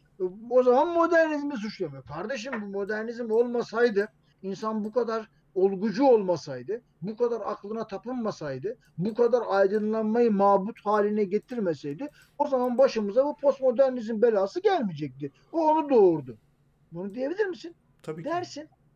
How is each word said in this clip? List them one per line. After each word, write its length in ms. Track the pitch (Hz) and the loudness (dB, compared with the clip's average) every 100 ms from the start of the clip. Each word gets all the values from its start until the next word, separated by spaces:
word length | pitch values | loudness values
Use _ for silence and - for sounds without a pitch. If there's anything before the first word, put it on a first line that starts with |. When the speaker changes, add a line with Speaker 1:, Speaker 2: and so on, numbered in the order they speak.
| _ - 185 196 233 | _ -8 -6 -6 0
Speaker 1:
O 120 | 247 | 4
zaman 260 | 254 247 339 | 6 4 4
modernizmi 680 | 339 330 339 320 294 285 269 | 2 4 4 2 0 -4 -6
suçlamıyor. 480 | 214 - 165 139 | -8 -8 -8 -10
Kardeşim 480 | - 147 202 262 247 233 | -14 -10 -8 -8 -8 -8
bu 40 | 202 | -8
modernizm 640 | 196 196 214 226 233 233 | -8 -6 -6 -6 -8 -2
olmasaydı, 760 | 220 240 240 - 220 240 202 208 _ _ _ | 2 2 0 -4 2 2 2 -2 _ _ _
insan 420 | 190 196 220 220 | -10 -6 -6 -4
bu 80 | 208 | -4
kadar 360 | 247 226 220 214 _ _ | -2 -2 -4 -8 _ _
olgucu 500 | 185 190 190 220 190 | 0 0 2 -4 2
olmasaydı, 800 | 277 226 185 165 - 127 127 226 _ - | 6 6 4 -2 -4 -12 -8 -10 _ -12
bu 140 | 175 214 | -10 -2
kadar 240 | 240 226 | -2 -2
aklına 420 | 202 202 202 226 214 | -6 -8 -8 -10 -8
tapınmasaydı, 920 | 190 226 254 214 - 151 131 175 254 _ - | -10 -8 -6 -6 -6 -8 -8 -8 -10 _ -6
bu 160 | 196 | -6
kadar 280 | 220 240 240 208 | 2 2 2 2
aydınlanmayı 840 | 196 196 214 214 220 214 233 240 | 2 4 2 -2 -2 0 2 2
mabut 540 | 196 202 196 190 - 202 | 4 4 4 2 -8 -2
haline 380 | 208 208 214 | 0 2 0
getirmeseydi, 840 | 202 208 - 240 185 151 147 147 294 - _ - | 0 -2 -4 -4 -2 -2 -6 -8 -10 -14 _ -4
o 80 | 285 | -2
zaman 320 | 262 247 240 | 0 0 4
başımıza 460 | 269 220 202 214 | 2 2 -2 0
bu 120 | 285 - | 0 2
postmodernizm 840 | 277 262 262 233 269 254 220 220 | 0 2 0 2 2 2 -6 2
belası 380 | 240 208 196 359 | 2 2 0 0
gelmeyecekti. 720 | 415 370 214 147 147 131 143 _ _ | 2 2 -2 -4 -10 -8 -12 _ _
O 180 | 320 311 | -2 2
onu 180 | 311 294 | 2 4
doğurdu. 500 | 247 190 160 127 110 _ _ _ _ _ | 6 6 4 -4 -16 _ _ _ _ _
Bunu 220 | 165 196 | -12 -10
diyebilir 320 | 220 269 370 403 | -6 -6 -2 -4
misin? 280 | 339 339 - _ _ | -4 -14 -20 _ _
Speaker 2:
Tabii 200 | - 156 | -12 -8
ki. 60 | 214 | -4
Speaker 1:
Dersin. 400 | 349 359 277 311 _ _ | -4 -6 -12 -16 _ _